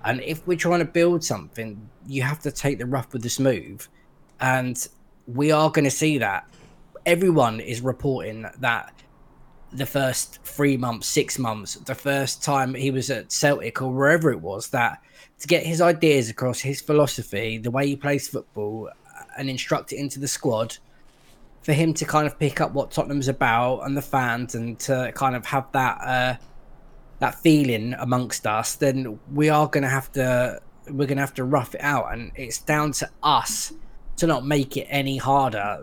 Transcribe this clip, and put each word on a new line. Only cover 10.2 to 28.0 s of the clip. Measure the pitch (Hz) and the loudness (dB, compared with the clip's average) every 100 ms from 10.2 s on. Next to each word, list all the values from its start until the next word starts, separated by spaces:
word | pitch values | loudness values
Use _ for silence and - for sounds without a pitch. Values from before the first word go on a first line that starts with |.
| - - | -6 -10
three | - - 143 131 | -14 0 2 2
months, | 123 113 - | -2 -4 -2
six | 156 - - | 0 0 -2
months, | 120 107 95 - | -4 -4 -8 -12
the | - 127 | -10 -6
first | 143 139 127 - | -2 0 -2 -4
time | - 139 131 | 0 0 0
he | 131 139 | -2 -2
was | 131 123 | -2 -2
at | 120 - | -4 -4
Celtic | - 147 143 107 - | 2 2 2 -2 -4
or | 131 | -4
wherever | 131 139 165 160 | 2 4 6 4
it | 104 | 0
was, | 82 98 - | -6 -8 -4
that | 127 117 - _ - - _ | 0 0 -2 _ -20 -20 _
to | - | 0
get | 170 160 | 2 2
his | 165 | 4
ideas | 175 160 160 143 113 | 4 6 4 4 2
across, | - 127 120 | -2 -4 -2
his | 135 139 | -4 -6
philosophy, | - 151 143 - - 101 113 110 | 2 4 4 0 -6 -4 -4 -4
the | 117 | -4
way | 131 143 | -2 -2
he | 139 | -2
plays | 143 139 - | -2 -2 -2
football, | 127 - 104 104 110 101 - _ - - - | -8 -8 -8 -6 -6 -12 -16 _ -20 -16 -10
and | 135 | -8
instruct | 131 - 147 - | -6 -2 -2 -2
it | 120 | -8
into | 143 135 | -6 -6
the | 139 | -6
squad, | - 143 110 113 - _ - - _ _ - - - | -2 0 0 -2 -6 _ -20 -20 _ _ -20 -20 -10
for | - | 0
him | 147 165 156 | 2 4 0
to | 151 | 0
kind | 151 151 | 2 0
of | - | 0
pick | 147 - | -2 0
up | 156 | -2
what | 139 123 | -2 -2
Tottenham's | - 135 143 131 | -2 -2 0 -2
about | 127 131 113 123 127 | 2 2 4 2 -2
and | 135 139 | -2 -4
the | |
fans, | - 135 123 120 123 117 | -2 0 0 -2 -4 -6
and | 117 110 | -8 -8
to | - 131 123 - | -2 -2 -2 -2
kind | 135 123 | -2 -2
of | - | -2
have | 139 - | -2 0
that, | 135 127 - 127 | 0 0 -2 -2
uh, | 127 127 123 - - - - - - - - | 0 0 -2 -10 -20 -20 -20 -20 -20 -20 -4
that | 123 - | -4 2
feeling | 165 151 131 110 113 | 4 6 4 0 -2
amongst | 127 | -4